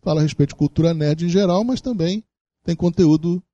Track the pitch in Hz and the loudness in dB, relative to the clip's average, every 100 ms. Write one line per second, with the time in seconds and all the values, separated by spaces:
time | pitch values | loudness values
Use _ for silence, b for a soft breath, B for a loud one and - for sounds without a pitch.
0 | - 156 151 - 143 - 147 - 165 165 | -2 0 0 0 -2 0 -2 0 0 0
1 | 151 156 175 180 196 175 233 254 - 226 | -2 -2 0 0 2 0 -2 -4 -4 -4
2 | 165 202 - _ _ _ - 170 175 170 | -2 -4 -8 _ _ _ -8 -2 -2 2
3 | 165 156 170 180 - | 4 4 0 -4 -6